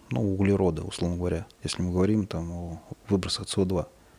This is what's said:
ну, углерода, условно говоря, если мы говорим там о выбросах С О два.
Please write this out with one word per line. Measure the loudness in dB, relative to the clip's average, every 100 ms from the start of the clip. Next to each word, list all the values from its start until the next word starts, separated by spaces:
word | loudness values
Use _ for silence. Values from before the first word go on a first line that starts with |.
| -6
ну, | 0 0
углерода, | 2 4 4 4 0
условно | -4 -4 -2 0
говоря, | -2 -2 -6 -10
если | -6 -4
мы | 0
говорим | 2 4 2 0
там | -4 -6
о | -8 -8 -10 -14 -12 0
выбросах | 0 0 -4 -2
С | 0
О |
два. | 2 0 -4 -10 -20